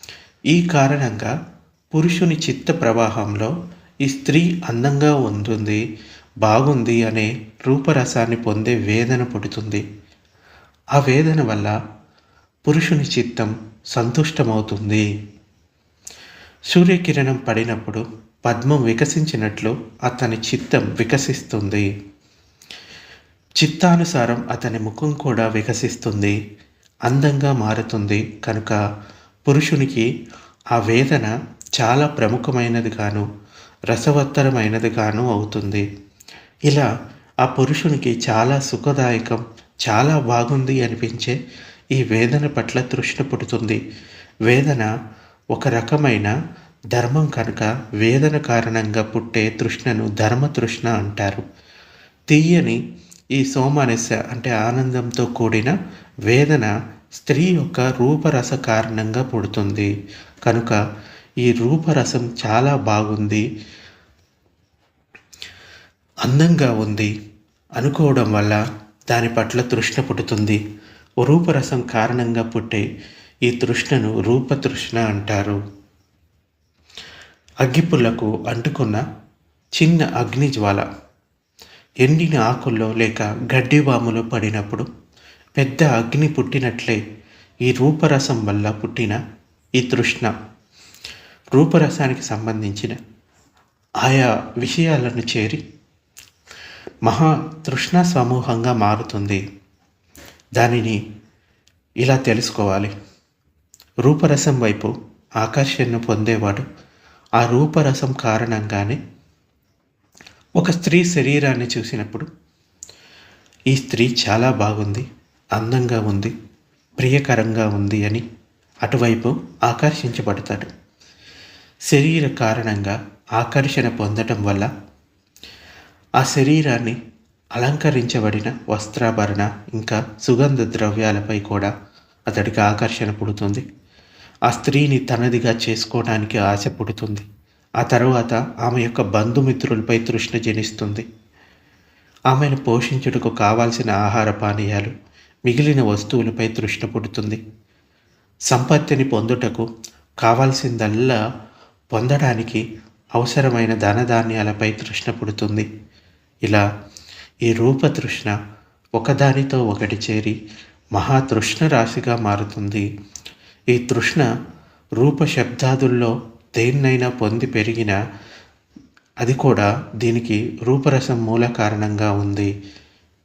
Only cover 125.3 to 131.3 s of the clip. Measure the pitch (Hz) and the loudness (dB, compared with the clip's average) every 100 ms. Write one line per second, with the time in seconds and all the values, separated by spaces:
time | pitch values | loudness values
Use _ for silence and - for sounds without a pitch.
125.3 | _ - - - - - _ _ 123 - | _ -20 -20 -20 -20 -20 _ _ 0 2
126.3 | 147 135 156 147 117 113 - - - _ | 2 4 4 4 0 -2 -6 -10 -20 _
127.3 | _ - 120 127 151 156 131 120 127 107 | _ -10 -2 0 0 2 2 0 0 0
128.3 | 107 151 139 - 104 - - 117 113 104 | 0 -4 -6 -4 -4 -4 -2 0 0 0
129.3 | 101 104 - - 110 - 107 - - - | 0 -2 -4 -10 -10 -4 -4 -4 -4 0
130.3 | 123 139 131 113 113 107 107 110 101 104 | 4 4 2 0 0 -2 0 0 0 -2